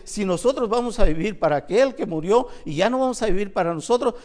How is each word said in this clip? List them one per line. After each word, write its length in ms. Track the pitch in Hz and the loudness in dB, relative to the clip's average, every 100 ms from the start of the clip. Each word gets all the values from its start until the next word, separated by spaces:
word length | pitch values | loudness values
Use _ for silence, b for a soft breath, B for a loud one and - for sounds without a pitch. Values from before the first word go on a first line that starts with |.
si 200 | B 208 | B -4
nosotros 440 | 190 165 240 277 226 | -2 0 0 0 0
vamos 320 | 240 240 202 | -2 -2 4
a 60 | 175 | 4
vivir 340 | 160 196 196 | 4 -2 0
para 160 | 160 143 | 0 0
aquel 400 | - 196 277 - | 0 2 2 0
que 100 | - | -6
murió 400 | 160 165 233 262 B | -4 2 2 0 B
y 120 | 160 151 | -8 -2
ya 120 | 202 | 0
no 120 | 254 | 0
vamos 200 | 262 233 | -2 0
a 60 | 214 | 0
vivir 260 | 190 202 | 0 0
para 220 | 202 170 | -2 -2
nosotros, 400 | 165 - 240 165 - | -2 0 0 0 -4